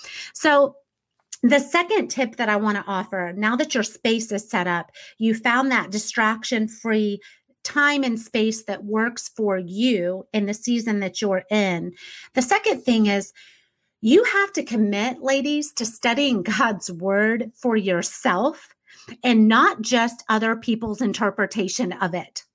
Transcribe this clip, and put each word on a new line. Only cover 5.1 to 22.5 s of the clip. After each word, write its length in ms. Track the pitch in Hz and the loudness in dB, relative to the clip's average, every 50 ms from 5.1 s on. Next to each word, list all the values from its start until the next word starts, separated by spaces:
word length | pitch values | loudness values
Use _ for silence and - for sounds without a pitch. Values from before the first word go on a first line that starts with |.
| - - | -8 -2
you 160 | 220 226 220 | 0 0 0
found 360 | 220 - 240 233 254 277 269 | 0 0 0 2 2 2 2
that 220 | 254 220 175 180 | 0 0 -2 -2
distraction-free 1300 | 196 214 - - - 240 220 214 226 220 - - 247 220 220 220 - - - 226 214 220 208 208 202 202 - - - _ _ _ _ _ - - | -6 -6 -6 -4 -2 0 0 0 0 -2 -4 -4 -2 -2 -2 -4 -6 -8 -4 0 0 2 0 0 -2 -6 -10 -20 -20 _ _ _ _ _ -14 -4
time 320 | - 294 285 285 294 277 | 0 2 2 4 2 2
and 160 | 269 247 226 226 | 0 0 -2 -2
space 460 | - - - 220 220 220 220 220 - | -6 -2 0 0 0 0 0 -4 -6
that 200 | - 196 185 202 | -8 -8 -8 -6
works 440 | 202 214 220 226 240 233 - - - | -4 0 0 0 0 -2 -6 -10 -8
for 280 | - - 214 202 190 185 | -4 -2 0 0 0 -2
you 680 | 180 170 185 208 240 262 233 185 175 180 185 190 - - | -4 -6 -4 0 0 2 2 2 0 -2 -4 -4 -8 -4
in 140 | - 214 202 | -2 -2 -2
the 80 | 196 214 | -2 -4
season 460 | - - 240 240 233 220 233 208 202 | -6 -2 -2 -2 -2 0 -2 -2 -2
that 220 | 196 185 185 - | -4 -6 -6 -4
you're 220 | 220 196 190 185 - - | -2 -2 -2 -2 -2 0
in. 420 | 208 214 202 190 175 170 170 175 - - - - - - - - _ | 0 0 2 0 0 -2 -6 -8 -12 -14 -20 -20 -20 -20 -20 -6 _
The 80 | 269 | -2
second 400 | 254 254 381 440 - 453 311 254 | 0 2 0 0 2 0 -2 0
thing 240 | - 254 233 220 214 | 0 2 4 4 4
is 260 | 202 202 202 196 - - - - - _ _ _ _ _ _ _ _ _ _ | 4 2 0 -2 -6 -12 -20 -20 -20 _ _ _ _ _ _ _ _ _ _
you 240 | 220 220 285 415 494 | 2 6 6 6 6
have 280 | - 381 392 403 403 - | 4 2 0 0 0 -2
to 100 | - - | -6 -4
commit, 580 | - 226 220 214 202 202 202 214 262 254 226 | -2 0 0 2 2 2 0 -2 -2 -4 -4
ladies, 500 | 247 262 277 277 269 294 294 294 294 - - | -2 0 0 0 0 0 -2 -2 -4 -4 -6
to 100 | - 233 | -6 -6
studying 580 | 226 - - - 240 233 277 285 277 240 190 | -6 -6 -2 0 0 2 2 2 2 0 0
God's 480 | 170 220 214 214 247 226 208 175 - - | -2 -2 0 0 0 0 0 -4 -6 -8
word 640 | 180 160 180 196 196 202 214 220 226 220 233 220 - | -8 -4 -2 0 2 2 2 2 0 -2 -4 -8 -10
for 220 | - - 247 220 | -4 -2 0 2
yourself 1000 | 220 185 196 180 170 - - - - - 240 180 185 233 302 311 - - - - _ _ _ - - - - 240 - | 2 2 2 0 0 0 -2 -4 -2 0 0 2 2 0 0 -2 -4 -12 -20 -20 _ _ _ -20 -20 -20 -20 -16 -4
and 240 | - 247 233 220 214 | 0 4 6 6 8
not 360 | 220 220 247 311 415 - 226 | 8 8 6 6 4 2 0
just 420 | 220 - 254 233 226 233 240 - - - | -2 0 2 2 2 0 -2 -6 -2 -2
other 280 | 220 214 226 226 226 | 0 2 2 0 -2
people's 440 | 226 - 247 220 220 233 220 208 - | -2 -2 -2 -2 -2 -2 -6 -4 -2
interpretation 920 | 254 202 185 - 220 196 196 - 196 185 - 226 185 185 - - - 180 | -2 -2 0 0 -2 -2 0 0 -2 -2 -2 -4 -4 -2 -2 -4 -4 -4
of 200 | 180 - 196 175 175 | -2 -4 -4 -4 -4
it. 300 | 175 - - _ - - _ | -6 -8 -10 _ -16 -16 _